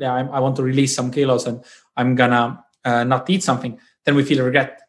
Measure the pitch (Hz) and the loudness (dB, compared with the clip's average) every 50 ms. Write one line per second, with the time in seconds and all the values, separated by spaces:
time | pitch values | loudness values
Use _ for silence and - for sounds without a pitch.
0 | 139 127 123 127 131 139 139 135 131 135 131 139 131 131 131 139 139 135 - - | -6 -4 -4 -4 -4 -4 -2 -2 -2 -2 -2 -2 -2 0 0 0 0 0 0 -2
1 | 127 127 123 147 139 131 127 117 - 123 113 117 - - - - _ _ _ 120 | -4 -4 -2 0 2 2 2 0 0 -4 -8 -8 -12 -18 -20 -20 _ _ _ -2
2 | 123 127 127 127 127 120 123 120 117 117 - - - _ _ _ - 127 120 120 | 0 0 2 2 4 4 4 2 2 0 -4 -8 -16 _ _ _ -4 -2 0 0
3 | 120 127 131 127 - - 190 185 - - 127 120 - 120 113 - _ _ _ _ | 0 0 0 0 0 0 -2 0 0 0 -2 -2 -4 -8 -10 -12 _ _ _ _
4 | _ 147 143 143 135 - 147 135 127 127 127 143 131 - - - - | _ 2 2 2 2 2 2 0 2 2 2 0 0 -2 -6 -16 -20